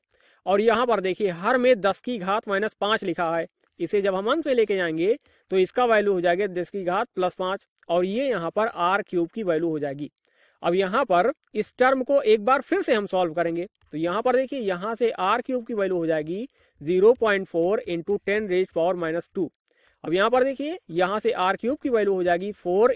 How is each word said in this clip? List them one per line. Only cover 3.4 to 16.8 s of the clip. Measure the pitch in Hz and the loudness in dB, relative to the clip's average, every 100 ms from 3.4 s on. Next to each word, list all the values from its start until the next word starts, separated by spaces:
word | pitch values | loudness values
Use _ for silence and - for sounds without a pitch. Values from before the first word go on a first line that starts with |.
| 170 _ _ - | -4 _ _ -8
इसे | 170 208 | -2 0
जब | 196 | 0
हम | 190 208 | 0 0
अंश | 320 302 | -2 0
में | |
लेके | 247 214 190 | 0 0 0
जाएंगे | 170 160 185 277 _ _ _ | -2 0 0 -2 _ _ _
तो | 190 | 0
इसका | 185 - | 0 2
वैल्यू | 247 214 202 | 2 2 2
हो | 185 | 0
जाएगा | 175 175 202 | 0 0 -2
दस | 175 170 | -4 -6
की | 202 | -6
घात | 175 190 247 | -4 -2 -4
प्लस | - 180 | -4 -4
पाँच, | - 185 202 - _ - | -2 -6 -6 -10 _ -2
और | 175 | -2
ये | 185 214 277 | 0 -2 -2
यहाँ | 202 165 | -2 -2
पर | 202 226 | -2 -2
आर | - 170 190 | 0 0 0
क्यूब | - 180 170 | 0 -4 -4
की | 226 | -4
वैल्यू | 190 160 170 | -2 0 0
हो | 156 | -4
जाएगी। | 143 139 143 - _ _ _ _ | -6 -8 -12 -14 _ _ _ _
अब | 170 | -2
यहाँ | 180 190 226 | 0 0 0
पर | 269 175 220 - _ | 2 2 2 -2 _
इस | 214 208 - | -6 -6 2
टर्म | 254 269 | 2 2
को | 247 277 | 2 2
एक | 220 220 | 4 2
बार | 208 277 | 4 0
फिर | - 392 | 2 -2
से | 330 | 2
हम | 226 202 | 0 0
सॉल्व | 185 175 | 0 0
करेंगे। | 160 170 170 180 _ _ | 0 -2 -2 -8 _ _
तो | 151 | -6
यहाँ | 170 196 | -2 0
पर | - 247 | 2 2
देखिए | 262 277 | 0 -4
यहाँ | 202 175 208 | -4 -4 -6
से | 226 233 | -2 -2
आर | - 185 233 | 0 0 0
क्यूब | - 254 226 | -2 -6 -4
की | |
वैल्यू | 220 190 180 | -2 0 0
हो | 165 | 0
जाएगी | 156 156 190 262 _ _ _ | -2 -2 -8 -8 _ _ _